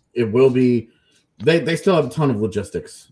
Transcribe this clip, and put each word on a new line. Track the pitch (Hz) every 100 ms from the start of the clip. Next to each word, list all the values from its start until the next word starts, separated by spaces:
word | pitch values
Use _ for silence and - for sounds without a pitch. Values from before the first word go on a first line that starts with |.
| _
it | 120 110
will | 113 135
be, | 123 127 120 - _ _ _ _ _
they, | 120 170
they | 160 160
still | 196 170
have | 131
a |
ton | - 143
of | 107
logistics, | 107 101 92 - - - -